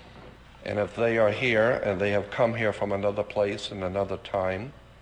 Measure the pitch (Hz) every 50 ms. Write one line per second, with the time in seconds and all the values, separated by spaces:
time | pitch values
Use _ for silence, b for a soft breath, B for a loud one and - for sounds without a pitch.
0 | B B B B B B B B - - - - - - 101 104 101 92 - 110
1 | 117 117 113 113 110 104 104 104 131 123 113 107 110 120 131 - - 104 98 87
2 | 101 104 101 101 95 - - - 123 113 113 113 113 104 98 - 104 101 101 98
3 | 101 101 101 104 104 - - 104 104 101 104 104 - - 104 98 92 90 92 98
4 | 98 90 92 90 - - - 98 92 92 95 95 117 143 - - - - - -